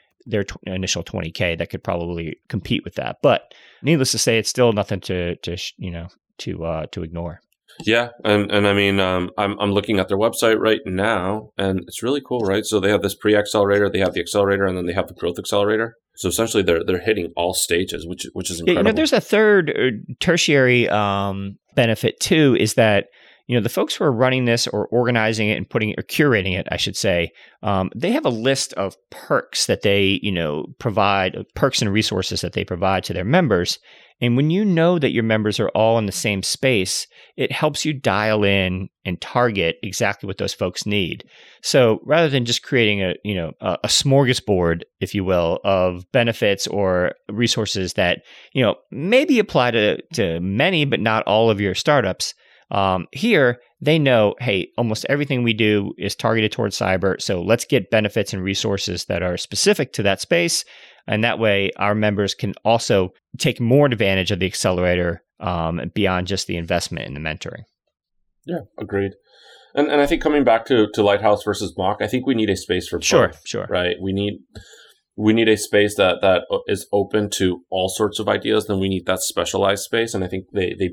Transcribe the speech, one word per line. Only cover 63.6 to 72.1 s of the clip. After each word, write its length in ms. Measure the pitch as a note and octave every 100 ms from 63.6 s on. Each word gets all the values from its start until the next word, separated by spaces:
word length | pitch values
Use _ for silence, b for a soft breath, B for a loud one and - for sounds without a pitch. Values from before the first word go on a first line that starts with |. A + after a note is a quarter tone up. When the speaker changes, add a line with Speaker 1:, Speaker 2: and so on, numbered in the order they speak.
| A#2 C3+ C#3+
Speaker 1:
advantage 440 | A2 G2 F#2+ F2+
of 80 | F#2
the 60 | F#2
accelerator, 760 | - G2+ F2+ F2+ F2+ F2 E2 _ -
um, 400 | F2+ F2 E2 E2+ E2+
beyond 340 | - F#2+ F2+ F2+
just 200 | F#2+ -
the 80 | F2
investment 520 | E2+ F2 - D#2+ -
and 80 | C#2
the 40 |
mentoring. 440 | D#2 - - - - _ _ _ _ _ _ _ -
Speaker 2:
Yeah, 140 | E3+ - -
agreed. 340 | G#2 G2 G2 - b b b b b
And, 160 | - D3
and 100 | D3
I 60 | C#3+
think 160 | E3
coming 240 | D#3 D3 B2
back 200 | A2+ -
to, 200 | B2 G2+
to 100 | -
Lighthouse 400 | G2+ G2+ G#2+ G#2
versus 300 | - G2 F#2+ F2+
Mach, 260 | F#2+ G#2
I 60 |
think 180 | G#2